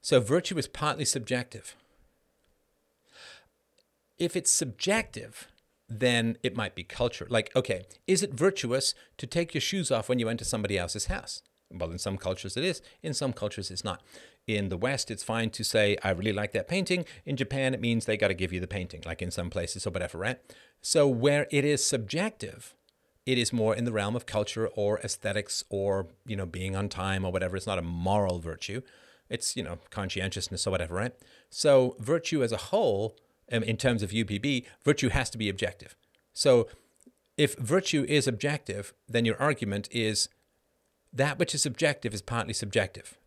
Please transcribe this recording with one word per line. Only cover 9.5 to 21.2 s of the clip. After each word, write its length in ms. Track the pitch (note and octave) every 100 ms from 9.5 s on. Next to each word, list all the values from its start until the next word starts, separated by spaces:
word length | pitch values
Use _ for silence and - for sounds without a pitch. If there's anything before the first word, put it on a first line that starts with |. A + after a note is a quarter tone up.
your 60 | D3+
shoes 300 | - G3 D#3+
off 180 | A#2 -
when 100 | B2+
you 100 | A2+
enter 160 | A#2
somebody 320 | - A2+ G2+ G2
else's 300 | F2 - -
house? 360 | G3 - - _ _ _
Well, 200 | F2+ E2+
in 80 | F2
some 200 | G#2 F#2+
cultures 380 | F#2+ F#2+ F#2+ A#2
it 80 |
is. 180 | F3 E3+ - -
In 120 | D#3+
some 180 | C3+ C#3
cultures 380 | A#2 G#2 - F#2+
it's 140 | F#2
not. 180 | - F2+ _ - - _ -
In 220 | G#2+ G2
the 80 | F2
West, 340 | A#2+ C#3 -
it's 120 | G#2+
fine 280 | - A2+ A2+
to 140 | -
say, 320 | G#2+ A2 G#2 G#2
"I 80 | F#2+
really 220 | F2 G#2
like 200 | G2+ G#2
that 160 | A2 -
painting." 360 | F#3 F#3 F3+ E3 -
In 120 | - C#3
Japan, 380 | B2 C3+ C3
it 60 | B2+
means 240 | A#2 A2+
they 120 | - G#2+
gotta 180 | G2+
give 180 | F2+ F#2
you 80 | F2+
the 60 | F2+
painting, 360 | G2+ F2+ - E2
like 160 | E2
in 80 | F2+
some 200 | F#2 F2
places 360 | F#2+ E2+ F#2+ G2+
or 40 |
whatever, 280 | F2+ F2 E2+
right? 220 | G2+ B2+ _ - - _
So 260 | - D#3+ C#3+
where 380 | A#2+